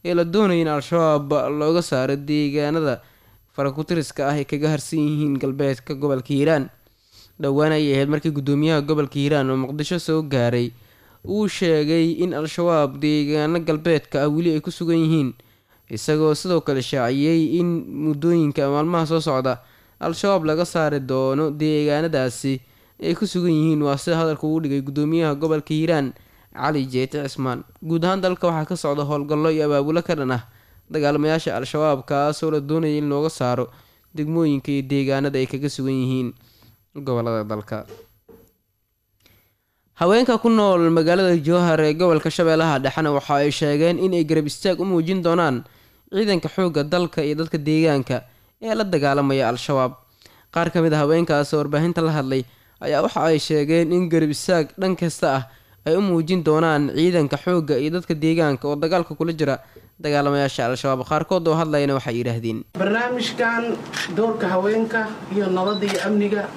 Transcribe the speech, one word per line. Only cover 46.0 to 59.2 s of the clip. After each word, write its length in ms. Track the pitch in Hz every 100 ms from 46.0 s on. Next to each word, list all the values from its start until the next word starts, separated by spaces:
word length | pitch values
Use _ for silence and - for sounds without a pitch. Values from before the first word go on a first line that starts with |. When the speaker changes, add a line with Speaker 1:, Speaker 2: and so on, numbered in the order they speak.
| _
Speaker 1:
ciidanka 380 | 190 214 180 156
xoogga 320 | - 185 147
dalka 400 | 147 175 170 -
iyo 120 | 151 151
dadka 220 | 160 160
deegaanka 600 | 147 156 160 139 127 123 - _ _ _
ee 140 | 226 220
la 80 |
dagaalamaya 640 | 202 165 139 139 139 135 117
Al-Shabaab. 440 | 120 - 135 127 135 _ _ - _ _
Qaar 180 | 165 170
ka 100 | 175
mid 120 | 165
ah 60 | 151
haweenkaas 540 | 147 160 170 147 143
oo 60 | 151
warbaahinta 380 | 147 147 170 175
la 80 | 160
hadlay 320 | 151 131 135 123 _ _ _
ayaa 200 | - 143 -
waxa 160 | -
ay 160 | 160 156
sheegeen 540 | - 156 147 165 165
in 160 | 175 180
garab 200 | 165 156 143
istaag 400 | - 175 147 -
dhan 200 | 190 180
kasta 280 | 170 - 160
ah 120 | 139 120 - _ _ -
ay 80 | 175
u 60 |
muujin 420 | 202 170 160 185
doonaan 480 | 156 156 165 147 143
ciidanka 460 | - 170 175 143 143
xoogga 400 | - 180 151 131
iyo 160 | 151 175
dadka 180 | 170
deegaanka 540 | 156 160 165 156 131 143
oo 80 | 147
dagaalka 400 | 160 180 165
kula 160 | 147